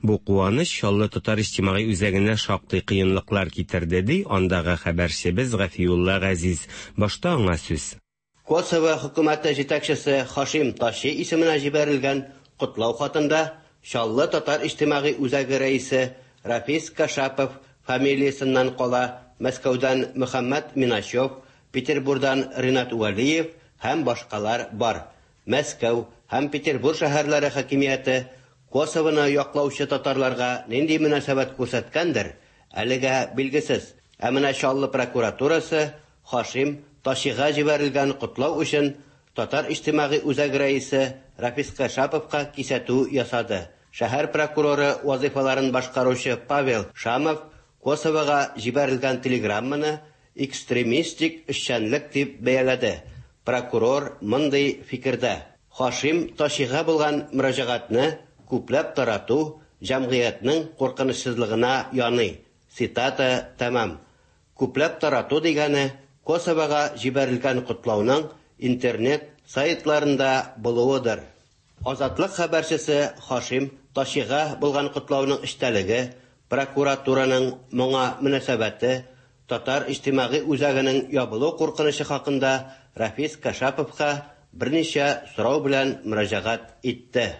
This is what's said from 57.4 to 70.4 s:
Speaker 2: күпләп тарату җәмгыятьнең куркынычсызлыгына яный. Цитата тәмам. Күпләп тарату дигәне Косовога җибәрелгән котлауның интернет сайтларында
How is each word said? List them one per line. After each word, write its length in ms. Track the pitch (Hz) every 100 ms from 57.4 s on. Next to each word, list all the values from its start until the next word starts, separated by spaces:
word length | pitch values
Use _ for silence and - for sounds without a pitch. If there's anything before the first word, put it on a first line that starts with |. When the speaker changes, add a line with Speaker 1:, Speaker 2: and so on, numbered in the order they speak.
| 131 127 123 120 - 113 147 156 - _ -
Speaker 2:
күпләп 460 | 123 - 131 160 -
тарату 640 | 120 104 - 131 156 - - _
җәмгыятьнең 880 | 95 131 127 127 117 - 117 160 156 -
куркынычсызлыгына 1120 | 131 - 131 123 131 117 110 113 123 131 -
яный. 460 | 127 120 120 104 80 _ _ _
Цитата 800 | - 110 - 131 139 131 127 - -
тәмам. 400 | 120 123 107 76 - _ _ _ _ -
Күпләп 400 | 131 147 160 170
тарату 400 | 156 131 107 151 165
дигәне 460 | 147 147 143 135 - - _ -
Косовога 720 | 165 175 160 151 147 147 -
җибәрелгән 720 | 123 135 135 123 135 127 123
котлауның 640 | 113 123 107 110 143 156 - _ _
интернет 720 | 123 123 123 110 120 151 - - _
сайтларында 1080 | - 151 165 151 151 147 139 135 131